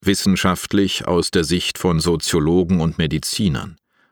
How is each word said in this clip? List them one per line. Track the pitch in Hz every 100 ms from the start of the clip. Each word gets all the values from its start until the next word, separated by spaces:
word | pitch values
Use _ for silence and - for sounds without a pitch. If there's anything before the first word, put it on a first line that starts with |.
wissenschaftlich | - 98 101 92 95 90 - 101 95 - -
aus | 87 82
der | 92
Sicht | 78 87 - -
von | 92 82
Soziologen | 82 82 - 87 76 87 87 90
und | 80 80
Medizinern, | 78 78 - - 98 131 - - _ _ _